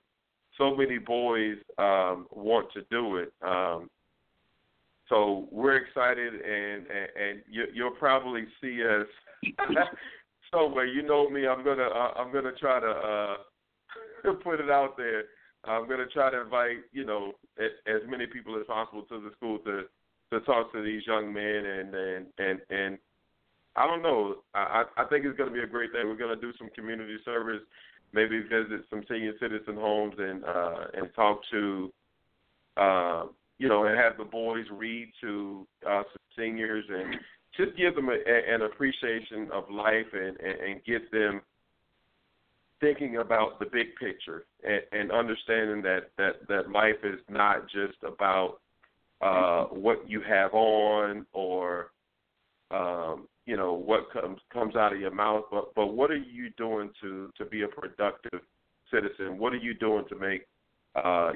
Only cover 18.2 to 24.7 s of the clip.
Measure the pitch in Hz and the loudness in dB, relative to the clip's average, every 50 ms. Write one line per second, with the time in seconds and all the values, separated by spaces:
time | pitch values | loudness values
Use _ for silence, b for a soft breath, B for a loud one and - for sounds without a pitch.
18.2 | 120 117 - 120 107 110 110 107 107 - 113 107 110 110 - 107 104 - 117 110 | -6 -8 -8 -12 -12 -8 -8 -8 -6 -4 -4 -4 -4 -4 -8 -12 -12 -12 -12 -12
19.2 | 104 104 104 _ 120 113 107 104 107 107 98 98 92 - _ _ _ _ _ _ | -12 -14 -12 _ -6 -4 -4 -4 -4 -4 -4 -4 -6 -10 _ _ _ _ _ _
20.2 | _ _ - 110 - - 127 117 117 113 - 113 107 107 110 107 101 113 110 107 | _ _ -4 -2 0 2 2 2 2 0 -4 -6 -4 -4 -4 -6 -2 0 0 0
21.2 | 107 104 104 104 104 104 107 104 104 101 98 95 95 98 98 95 95 95 92 92 | 0 -2 -6 -4 -2 -2 -2 -2 -2 -4 -6 -6 -8 -6 -6 -4 -4 -4 -4 -6
22.2 | 92 92 _ - 98 95 95 92 - - 95 98 98 98 98 - _ _ _ _ | -10 -12 _ -4 -2 -2 -2 -4 -6 -6 -4 -4 -2 -4 -6 -8 _ _ _ _
23.2 | _ _ _ _ _ _ _ _ _ _ _ - 131 156 170 170 170 165 135 113 | _ _ _ _ _ _ _ _ _ _ _ 2 2 2 2 0 2 2 2 2
24.2 | 104 101 98 - - _ - 101 98 - | 2 0 -2 -6 -10 _ -2 -2 -2 2